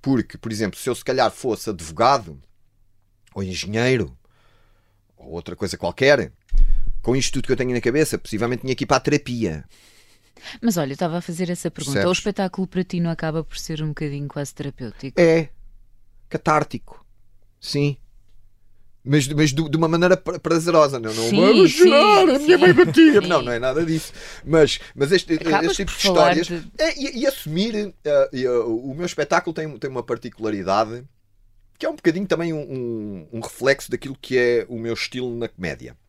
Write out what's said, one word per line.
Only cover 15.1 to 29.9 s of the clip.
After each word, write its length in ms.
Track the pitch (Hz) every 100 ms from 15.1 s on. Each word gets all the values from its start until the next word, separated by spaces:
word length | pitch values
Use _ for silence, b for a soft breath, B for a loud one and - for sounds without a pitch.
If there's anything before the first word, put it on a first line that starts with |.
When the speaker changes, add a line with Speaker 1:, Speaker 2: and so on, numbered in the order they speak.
| -
Speaker 1:
É. 280 | 165 165 156 - - - - - - - -
Catártico. 760 | 156 - 151 143 117 - - - _ - - _ _
Sim. 380 | - 143 143 139 - - _ - - _ - - - -
Mas, 240 | 127 147 131
mas 220 | 147 151
do, 160 | 135 156
de 80 | 160
uma 100 | 165
maneira 280 | 165 180 185
pra-, 220 | - 170
prazerosa, 600 | 160 165 165 165 143 131
não? 120 | 110
Não 160 | 110 113
Speaker 2:
Sim, 60 | -
Speaker 1:
vamos 340 | 202 233 359
chorar, 560 | 311 359 285 403 415 370
Speaker 2:
sim, 80 | 277
Speaker 1:
a 40 |
minha 180 | 302 349
mãe 100 | 359
Speaker 2:
sim, 160 | 339 359
Speaker 1:
batia. 360 | 147 320 208
Speaker 2:
sim. 60 | 180
Speaker 1:
Não, 140 | 160
não 100 | 120
é 60 | 117
nada 240 | 131 139
disso. 300 | 165 160 - B B B -
Mas, 340 | 160 147 - B -
mas 160 | 151
este, 220 | 180 -
Speaker 2:
Acabas 380 | 160 165 196 165
Speaker 1:
este 140 | 370 190
tipo 60 |
Speaker 2:
por 60 | -
Speaker 1:
de 60 | 196
Speaker 2:
falar 300 | 175 170 180
Speaker 1:
histórias 260 | 175 170
Speaker 2:
de 80 | - -
Speaker 1:
é, 160 | 320 302
e, 200 | 269 262
e 40 | 277
assumir, 680 | - 151 160 220 214 208 - 151
eh, 240 | 143 135
e, 140 | 127 127
eh, 40 |
o 420 | 120 117 113 135
meu 120 | 143 175
espetáculo 480 | - 147 170 175 160
tem, 200 | 156 123
tem 100 |
uma 140 | 139